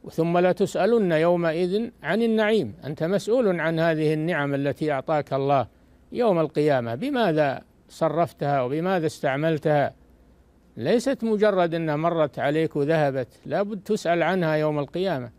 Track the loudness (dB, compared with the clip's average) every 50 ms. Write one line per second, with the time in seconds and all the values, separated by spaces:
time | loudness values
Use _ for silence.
0 | -18 -8 -4 -2 -2 2 2 2 2 2 2 0 -2 -2 0 0 0 2 2 2
1 | 2 2 2 2 2 2 2 2 0 0 0 0 -2 -2 -2 -2 -4 -6 -10 _
2 | -4 -2 0 0 2 2 2 2 2 2 2 0 0 -2 -8 -10 -10 -10 -6 -4
3 | -2 -2 -2 -2 0 0 0 2 2 2 0 0 0 -2 0 2 2 2 2 2
4 | 0 0 0 0 -2 -2 -2 -2 -2 -2 -2 -2 -2 -2 -4 -2 -4 -2 -2 -4
5 | -2 -2 -2 -2 -2 -2 -4 -2 0 2 2 2 0 -2 _ _ _ _ -20 _
6 | _ _ -4 0 0 2 2 2 0 0 0 0 2 2 2 2 0 -2 -6 -6
7 | -4 -4 0 0 0 2 2 2 2 0 0 -4 -10 _ _ _ _ _ -6 -2
8 | -2 0 2 0 -2 -2 -2 _ -2 0 0 0 0 -2 -2 -2 -2 0 0 0
9 | -2 -2 -4 -2 -2 -2 0 0 0 0 0 0 0 2 2 2 2 0 -4 _
10 | _ _ _ _ _ _ _ _ _ _ _ _ _ _ _ -6 -2 0 0 0
11 | 0 -2 -4 -2 -2 -2 0 2 2 2 4 2 0 0 0 -2 -2 -2 -2 0
12 | 0 0 2 2 0 0 0 -2 -2 0 0 0 -2 -2 -2 -2 0 0 2 2
13 | 2 0 0 -4 -6 -6 _ -18 -10 -6 -4 -4 -4 -4 -6 -10 -4 -4 -4 -2
14 | 0 0 0 2 2 0 0 0 0 0 0 0 0 0 0 -2 -6 -4 -4 -4
15 | -2 -2 -4 -4 -6 -10 -16